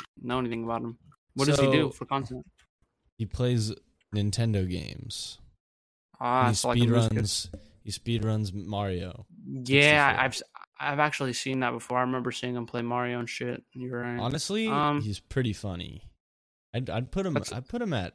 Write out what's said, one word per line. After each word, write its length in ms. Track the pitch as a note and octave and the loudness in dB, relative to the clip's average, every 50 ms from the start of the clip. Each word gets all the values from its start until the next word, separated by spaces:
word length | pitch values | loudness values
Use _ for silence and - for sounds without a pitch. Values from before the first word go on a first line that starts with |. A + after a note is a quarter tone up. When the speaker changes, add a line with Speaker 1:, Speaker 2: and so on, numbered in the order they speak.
| - - _ - | -12 -18 _ -12
Speaker 1:
know 180 | - A#2+ B2 C3 | -6 -2 -2 0
anything 260 | B2+ A#2 A#2 A#2 A2+ | 0 0 -2 -4 -4
about 160 | A2+ A#2 A#2 | -2 -2 -2
him. 160 | A#2+ A#2 A#2+ - _ - - _ _ _ - | -4 -6 -8 -10 _ -20 -20 _ _ _ -2
What 120 | C3+ C#3 D3 | 0 2 4
does 100 | C#3+ C#3 | 6 6
he 80 | C#3 C3+ | 6 6
do 160 | C3 D3+ D3+ | 6 4 4
Speaker 2:
So, 60 | C3+ | 2
Speaker 1:
for 140 | - - B2+ | -2 -8 -8
content? 400 | - C#3 C#3 C3 - B2+ B2+ - - _ _ _ _ _ _ _ _ _ _ _ _ _ - | -4 -4 -4 -4 -4 -8 -12 -12 -16 _ _ _ _ _ _ _ _ _ _ _ _ _ -8
Speaker 2:
he 80 | A2+ | -8
plays 480 | G2+ - - B2 B2 B2 A#2 G#2+ A2 G#2 - _ _ _ _ _ _ - | -6 -2 0 0 2 4 2 2 0 -2 -8 _ _ _ _ _ _ -2
Nintendo 560 | G#2 G2+ G#2 G2 - A#2 A#2 G#2+ G2 F#2 F#2 | 0 0 0 2 2 2 2 2 2 0 0
games. 680 | F2+ E2 D2 G1+ - - - - - - - - - - - - _ _ _ _ _ _ _ _ _ _ _ _ _ - | -2 -4 -6 -6 -10 -10 -10 -10 -10 -10 -10 -10 -12 -16 -20 -20 _ _ _ _ _ _ _ _ _ _ _ _ _ -4
Speaker 1:
Ah, 220 | B2 A#2+ B2 C3 B2+ A#2+ | -2 2 4 6 6 6
Speaker 2:
And 20 | |
he 60 | G#2+ | 4
Speaker 1:
so, 120 | - - B2 | 4 2 2
like, 120 | A#2+ A#2+ | 4 4
a 40 | A#2+ | 6
moose 220 | A#2 A#2 A#2 A2+ A2 | 6 6 4 4 4
kid. 100 | G#2+ G#2+ | 2 0
Speaker 2:
speedruns, 300 | G#2 G2 - - - - - - - - - _ - | 0 0 -2 -4 -4 -6 -12 -16 -18 -20 -20 _ -12
he 60 | G2+ | -10
speedruns 640 | G2 - - A#2 A#2 A2+ G#2+ A2 A2 A2 G#2+ F#2+ F#2 | -10 -8 -4 -2 -2 0 0 0 0 0 -2 -2 -4
Mario 720 | G#2 F2+ F2+ G#2+ G2+ G2+ G2 F#2 F2 F#2 F2+ - - - _ - - - | -8 -8 -6 -6 -4 -4 -2 -2 -4 -4 -6 -10 -12 -16 _ -20 -18 -12
Speaker 1:
Yeah, 640 | C3+ C3+ C3+ B2+ B2 C3+ C#3+ C#3+ D3+ D3+ D3 C#3+ C#3 | -10 -8 -8 -2 4 6 8 8 8 8 8 6 6
Speaker 2:
sixty-four. 140 | - - C3 | 4 4 2
Speaker 1:
I've 60 | C3 | 0
s-, 120 | A#2 - - _ _ - - _ _ - | 0 -4 -10 _ _ -20 -20 _ _ -8
I've 220 | C#3 C#3+ C#3+ D3 | -6 -4 0 2
actually 320 | D3 D3+ D3 - C#3 B2+ A#2+ | 2 2 2 0 -2 -2 -2
seen 260 | - - C3+ C3 C3 | -2 -2 -2 -2 0
that 100 | B2+ A#2+ | 0 0
before. 260 | A#2+ A#2 - - B2 B2+ | -2 -4 -6 -2 0 0
I 40 | |
remember 300 | B2+ B2+ B2+ B2+ B2 B2 | 0 0 0 -2 -2 -4
seeing 240 | A#2 - - B2 B2 | -6 -4 -6 -4 -4
him 100 | B2 A#2 | -4 -6
play 160 | A#2 - A#2+ | -6 -6 -4
Mario 380 | A#2 A#2+ A#2+ B2 B2 A#2+ B2 A#2+ | -4 -2 -2 -2 -2 -2 -2 -4
and 100 | A#2+ A#2 | -6 -6
shit. 340 | - - B2+ B2 A#2+ - - _ - | -6 -8 -6 -6 -8 -8 -12 _ -14
You're 280 | B2+ B2+ B2+ B2+ A#2+ | -10 -10 -8 -6 -6
right. 180 | A#2+ B2 A#2+ A#2+ | -6 -6 -4 -4
Speaker 2:
Honestly, 480 | A2 B2 B2+ - - - G3 A3 A3 A3 | -2 -2 -2 -2 -4 -2 -2 -2 0 0
Speaker 1:
Um, 340 | C#3 C#3+ D3 D3 D3 D3 | 2 2 2 2 2 0
Speaker 2:
he's 180 | G#2+ G#2+ G2+ - | 0 -2 -4 -6
pretty 340 | _ - - C3+ B2+ A2+ G2 | _ -4 -2 0 0 0 -2
funny. 500 | - - G2+ F2+ F2 E2+ C#2+ - - - - _ _ _ _ _ _ _ _ _ _ _ _ - | -4 -6 -8 -6 -6 -8 -10 -12 -14 -16 -18 _ _ _ _ _ _ _ _ _ _ _ _ -6
I'd, 160 | A#2 C3 - | -6 -6 -4
I'd 220 | F2 A2+ C3 - | -4 -4 -4 -4
put 140 | - F#3 F#3+ | -4 -2 -2
him, 80 | F#3 D3 | 0 -2
Speaker 1:
that's 180 | - - - - | -2 -4 -4 -8
Speaker 2:
I'd 140 | A#2+ B2 - | -8 -10 -6
put 140 | - B3 | -6 -6
him 120 | A#3+ G3+ D3 | -4 -2 -2
at 200 | A2 F2+ - - | -2 -2 -4 -8